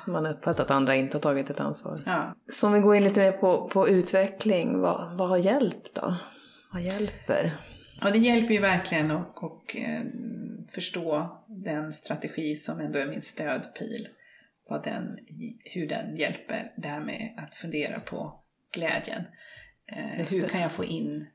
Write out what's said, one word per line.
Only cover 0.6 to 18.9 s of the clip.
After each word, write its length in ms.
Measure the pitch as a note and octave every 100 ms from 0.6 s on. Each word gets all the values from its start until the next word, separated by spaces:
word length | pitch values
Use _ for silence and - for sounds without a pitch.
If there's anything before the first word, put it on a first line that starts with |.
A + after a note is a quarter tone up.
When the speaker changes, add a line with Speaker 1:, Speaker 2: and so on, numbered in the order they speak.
Speaker 1:
att 100 | C3+
andra 240 | C#3 C3+ C3+
inte 200 | C3+ D3+
har 40 |
tagit 280 | D3+ C#3 C#3
ett 100 | C#3+
ansvar. 380 | C#3+ D3 - D3+ -
Speaker 2:
Ja. 280 | E3+ C#3+ - -
Speaker 1:
Så 140 | - G#3
om 60 |
vi 80 | G#3
går 160 | G3+ G#3
in 80 |
lite 160 | G3 G3+
mer 120 | F#3+
på, 360 | F#3+ F#3+ F3 -
på 200 | F#3+ F#3+
utveckling, 920 | F#3 F3+ F#3+ G3 - G#3+ F3+ E3+ F#3
vad, 360 | F3 F3+ E3+ F3
vad 100 | F3+
har 80 | F#3
hjälpt 580 | F#3+ C#4 G#3 - -
då? 220 | - - F3 - - - - _
Vad 100 | F3+
hjälper? 680 | F3 G3+ G#3 - - - E3 D#3 - - - -
Speaker 2:
Ja, 100 | G3
det 80 | A3
hjälper 360 | A#3+ A#3 A3+
ju 60 | G#3+
verkligen 500 | G3 F3+ - E3 D3+
att, 220 | D#3 E3+ -
och, 400 | E3 - - -
eh, 260 | D#2 D#2 - - - - - - -
förstå 640 | - - F3+ D#3+ D3+ F3 - - G3
den 280 | F#3 D3+ D#3
strategi 640 | D3+ - D#3 D3+ - D#3
som 260 | D3+ - E3
ändå 180 | D3+ D3
är 80 | C#3
min 160 | D#3+
stödpil. 840 | - - D3+ C3 - - A2 A2 - - _ _ _ _ -
Vad 160 | -
den, 340 | - - - - - - - -
hur 240 | - B2 D3+
den 280 | - - D#3
hjälper 560 | C#3+ - - D#3 - -
det 120 | D3
här 120 | D3
med 340 | D3+ - - -
att 180 | D3+
fundera 460 | - E3+ D3+ C#3+ -
på 400 | - F3 D#3 - _ _ _
glädjen. 480 | F3 E3